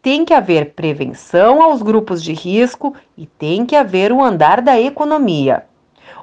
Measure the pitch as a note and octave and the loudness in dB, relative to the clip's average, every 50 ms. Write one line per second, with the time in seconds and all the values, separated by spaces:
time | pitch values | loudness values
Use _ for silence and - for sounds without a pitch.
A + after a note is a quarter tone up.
0 | - C4 C#4 D4+ E4 - E4 C4+ G3 F3+ E3+ D#3 D3 D3 _ - D#3+ D#3 C#3+ D3 | -2 -2 0 0 0 2 2 2 2 2 0 0 0 -4 _ -6 -6 -6 -4 -4
1 | C#3 B2 A#2+ - - - - F3 G3 A3+ C4 D#4 E4 E4 D4 A#3+ G#3+ G#3+ A3 A3 | -8 -10 -10 -14 -14 -2 2 2 4 4 4 4 4 4 2 0 -2 0 0 0
2 | G#3+ - F#3 E3+ D#3+ E3 D#3 D#3+ - F3 F#3 A3 B3 B3 - _ - C#4 - - | 0 -2 -8 -8 -6 -8 -10 -8 -6 -2 0 0 0 0 -2 _ -8 -8 -8 -10
3 | _ _ _ - D#3+ _ _ _ D3+ D3+ E3+ G3+ A#3+ A#3+ D4+ D4 C4+ F#3+ F3+ F#3 | _ _ _ -20 -20 _ _ _ -6 -4 -4 -4 -2 0 0 0 0 2 -2 -2
4 | F#3+ G#3+ B3 C4 C#4 B3 G3 D#3+ D3+ D#3 F#3 A#3+ A#3+ C#4+ C4 A3+ A#3 C#4 C#4 - | 0 0 2 2 2 0 2 2 2 2 2 2 2 2 2 2 0 -2 -4 -6
5 | D4+ D4 D#4 D4+ C#4 G#3 E3 D3 C3+ C3+ A#2+ - - _ _ _ _ _ _ _ | -4 -2 0 0 0 -2 -2 0 0 0 -2 -2 -4 _ _ _ _ _ _ _
6 | _ - - - | _ -20 -20 -14